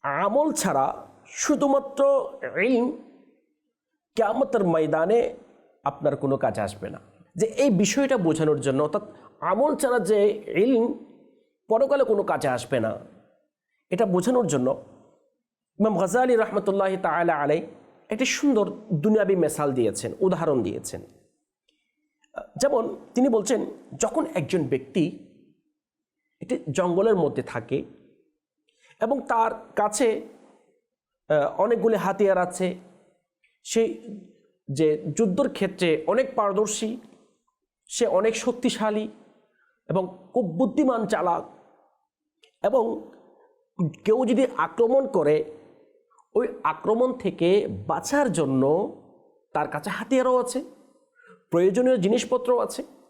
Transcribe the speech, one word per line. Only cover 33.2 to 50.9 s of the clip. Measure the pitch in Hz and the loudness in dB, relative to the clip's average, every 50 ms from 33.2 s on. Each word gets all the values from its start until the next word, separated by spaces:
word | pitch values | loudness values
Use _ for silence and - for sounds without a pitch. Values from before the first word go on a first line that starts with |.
| _ _ _ _ _ _ _ _ _ | _ _ _ _ _ _ _ _ _
সে | - - 226 226 220 - - - - 208 202 180 - _ _ _ _ _ _ _ - | -2 0 0 2 0 -2 -8 -12 -16 -16 -16 -18 -20 _ _ _ _ _ _ _ -10
যে | 143 135 160 156 151 151 - 165 151 - | -2 2 2 2 2 0 -2 -8 -2 0
যুদ্ধর | 226 202 180 226 277 214 | 0 0 2 0 0 -2
ক্ষেত্রে | - - 196 185 190 - 185 170 156 147 - - | -2 -4 -4 -4 -2 -2 0 0 0 0 0 0
অনেক | 190 240 262 262 - | 0 0 0 -2 -2
পারদর্শী, | - 208 202 196 196 214 208 - - 226 214 233 262 - - _ _ _ _ _ _ _ _ _ _ _ _ _ _ _ _ | -2 -2 0 0 0 -2 -2 -2 -6 -6 -6 -8 -10 -14 -20 _ _ _ _ _ _ _ _ _ _ _ _ _ _ _ _
সে | - - 240 208 | -4 -2 -2 2
অনেক | - 185 202 226 220 | 2 2 2 0 -2
শক্তিশালী | - - 254 247 247 - 247 - - 214 220 214 214 214 220 - - - _ _ _ _ _ _ _ _ _ _ _ _ - | -2 -4 -4 -4 -2 -2 -4 -2 0 -2 -2 -2 -2 -4 -6 -12 -18 -20 _ _ _ _ _ _ _ _ _ _ _ _ -4
এবং | 160 190 185 180 - - - - - | -2 -2 -2 -4 -8 -18 -20 -4 -4
খুব | 247 233 | -2 -2
বুদ্ধিমান, | 175 156 175 262 233 - - 302 262 262 233 220 180 | -2 0 -2 -2 0 2 2 2 2 2 0 -2 -2
চালাক, | 226 170 165 180 165 - 143 - - - _ _ _ _ _ _ _ _ _ _ _ _ _ _ _ _ _ _ _ _ - | -2 -2 0 0 -2 -2 -4 -10 -18 -20 _ _ _ _ _ _ _ _ _ _ _ _ _ _ _ _ _ _ _ _ -4
এবং | 202 240 262 226 233 - 320 - - - - - _ _ _ _ _ _ _ _ _ _ - 180 147 - - - | 0 0 2 0 0 -4 -8 -10 -16 -20 -20 -20 _ _ _ _ _ _ _ _ _ _ -6 -6 -6 -6 -6 0
কেউ | - 220 247 262 | 0 2 2 2
যদি | 226 247 214 269 254 - - | 0 2 2 0 0 0 -4
আক্রমণ | 156 165 - - 233 226 254 269 269 - | -6 -6 0 0 0 2 4 2 0 2
করে, | - 190 151 147 151 156 156 - - - - - - _ _ _ _ _ _ _ _ _ _ _ _ | 0 0 2 4 2 2 0 -4 -12 -20 -20 -20 -20 _ _ _ _ _ _ _ _ _ _ _ _
ওই | 208 247 240 - - - | -2 -2 -2 -6 -4 -4
আক্রমণ | 151 156 - - 180 220 226 247 254 247 | -4 -4 -2 -2 -2 2 2 2 0 0
থেকে | 247 - 190 - - 165 170 185 208 - - 104 95 101 - | -2 -4 -6 -2 0 2 2 4 2 2 -2 -8 -10 -6 -4
বাঁচার | 160 165 175 - 277 285 294 254 | -6 -4 -4 -2 0 0 0 0
জন্য | 165 170 156 135 135 131 131 139 156 175 214 294 - - - - - _ _ _ _ _ _ _ _ | 0 0 0 0 2 2 2 2 2 0 0 -4 -8 -14 -20 -20 -20 _ _ _ _ _ _ _ _
তার | 151 151 - | -4 -4 -4
কাছে | - 147 - 208 | -6 -8 -6 -6
হাতিয়ারও | 175 - 220 - 269 262 254 254 254 254 | -8 -8 -4 0 2 2 4 4 2 2
আছে, | 247 247 - 254 311 - - _ - _ | 0 0 -4 -8 -8 -8 -18 _ -20 _